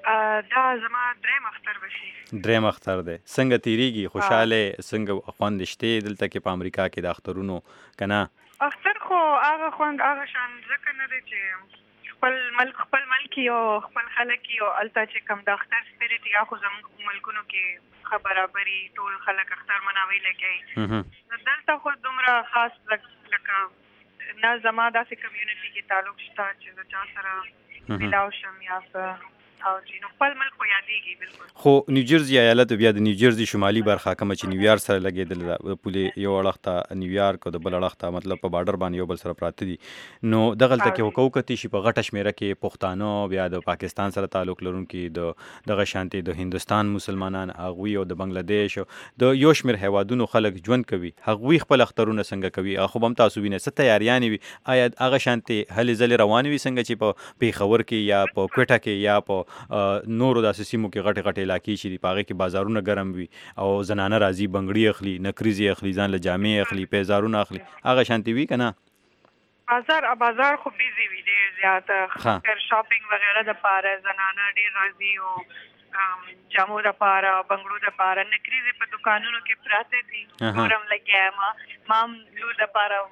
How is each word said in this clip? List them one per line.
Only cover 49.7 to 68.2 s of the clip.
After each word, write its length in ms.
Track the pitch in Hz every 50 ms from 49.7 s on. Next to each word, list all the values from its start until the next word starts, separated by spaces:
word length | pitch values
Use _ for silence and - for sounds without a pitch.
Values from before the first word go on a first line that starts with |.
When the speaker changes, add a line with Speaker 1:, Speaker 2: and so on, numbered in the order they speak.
| 113 98 98
Speaker 2:
هیوادونو 420 | 101 101 98 98 98 123 127 117 - -
خلک 240 | 117 107 104 92 92 80 107
ژوند 200 | 123 127 117 -
کوي. 200 | - 92 87 85 - - - -
هغوی 320 | 110 104 113 135 170 156 -
خپل 220 | _ 147 127 120
اخترونه 420 | - - - 110 107 110 107 101 -
څنګه 320 | - 98 95 92 - -
کوي؟ 160 | 95 98 95
هغه 160 | 95 95 98 -
خو 100 | 120 117
به 60 | 117 120
هم 60 | - 120
تاسو 160 | 104 - 113
وینئ، 220 | 101 104 98 92 -
څه 60 | - - -
تیاریانې 460 | 143 123 107 104 107 117 123 127 123 113 107
وي؟ 20 | 98 - - - - _ - 131
آیا 100 | 127 123 123 - - 127 131
هغه 160 | 135 135 -
شانتې 320 | 127 120 117 - - 120 104 104 - - 113
هلې 140 | 120 123 117 107
ځلې 160 | 120 120 120 113 110
روانې 240 | 104 107 120 135 147
وي 100 | 147 135 -
څنګه 160 | 135 127 123 117 -
چې 60 | 117 98
په 60 | 110 107 95 - - - - _
پېښور 480 | 120 113 101 - 101 101 110 113 110 -
کې 100 | 120 110 104 101 101
یا 80 | 98 98 95 -
په 180 | 104 95 95 -
کوټه 240 | 131 127 - 127 117 -
کې 180 | 110 104 98 104 104
یا 100 | 101 104
په، 220 | 98 - 98 92 87
آ، 320 | - - - - - - 104 101 98 98 101 - 110 113 113
نورو 200 | 127 131 127 117 110
داسې 180 | 107 101 - 104 -
سیمو 180 | - 113 110 95
کې 120 | - 107 90
غټې 160 | 104 101 104 90
غټې 160 | 101 92 98 95
علاقې 280 | 92 92 90 _ - 107 95
چې 60 | - 101
دي، 60 | 92 92 -
په 40 | 92
هغې 120 | 92 101 101 -
کې 60 | 98 90
بازارونه 400 | 92 92 90 95 98 104 113 107 95 101
ګرم 240 | 101 101 95 95 90 90
وي 80 | 87 - - - - - - - 98
او 40 | 98 98 101 98 92
زنانه 280 | 107 101 95 98 107 113
راځي، 240 | 104 95 92 90 104 98 92
بنګړي 300 | 98 95 95 101 110 110 107
اخلي، 200 | 101 - 98 98 95 90 95
نکریزې 400 | 98 95 - - 110 104 95 104 98 95
اخلي، 180 | - 104 98 92 95
ځان 120 | 101 101 95
له 40 | 92 87
جامې 380 | 95 90 92 101 107 107 104 98
اخلي، 220 | - 101 98 92 - -
پیزارونه 480 | 101 95 92 104 101 104 110 110 104 101
اخلي، 160 | - 95 90 - - - - -
هغه 180 | 127 127 131 120 117
شانتې 240 | 120 113